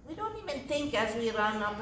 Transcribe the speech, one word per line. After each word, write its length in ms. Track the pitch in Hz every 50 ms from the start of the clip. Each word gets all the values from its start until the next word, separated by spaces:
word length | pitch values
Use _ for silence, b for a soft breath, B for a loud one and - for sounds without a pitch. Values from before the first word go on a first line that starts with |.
| -
we 80 | - 330
don't 220 | 381 427 427 427
even 300 | 440 392 330 285 262 -
think 260 | - 294 294 285 - 240
as 220 | 226 226 214 226
we 160 | 233 233 226
run 320 | 214 214 208 214 220 214 208
up 160 | 208 214 214